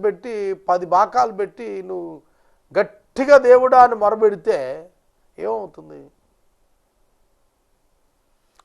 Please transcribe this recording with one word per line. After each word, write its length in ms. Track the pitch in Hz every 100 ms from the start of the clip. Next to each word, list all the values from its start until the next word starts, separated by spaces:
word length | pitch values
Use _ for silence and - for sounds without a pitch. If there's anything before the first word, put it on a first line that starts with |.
పెట్టి, 500 | 208 - 247 220 196
పది 320 | 190 - 180 180
బాకాలు 460 | 180 214 247 240
పెట్టి 520 | 196 196 - 220 196
నువ్వు 380 | 185 180 170 151 _ _ _ _ _ -
గట్టిగా 580 | - - _ - 269 277
దేవుడా 460 | 247 247 254 254
అని 120 | 247 220
మొరబెడితే 960 | 208 220 220 202 220 175 131 151 175 _ _ _ _ -
ఏమవుతుంది? 720 | 196 226 185 160 156 151 139 _ _ _ _ _ _ _ _ _ _ _ _ _ _ _ _ _ _ _ _ _ _ _ _ _